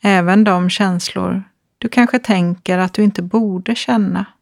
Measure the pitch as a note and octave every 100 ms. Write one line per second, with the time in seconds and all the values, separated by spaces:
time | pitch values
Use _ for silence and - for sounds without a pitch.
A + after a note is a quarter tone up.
0 | G3+ G3 F3 G3 G#3+ F3+ F3+ - G3 F3+
1 | - - F#3 F#3 G3 _ _ _ A#3 -
2 | A#3+ B3+ B3 G3 F3 F3+ - F3+ F#3 F#3
3 | G#3 G3+ F3+ A3 A3 F#3 F#3 A#3 - A#3
4 | G3 F3 G3+ _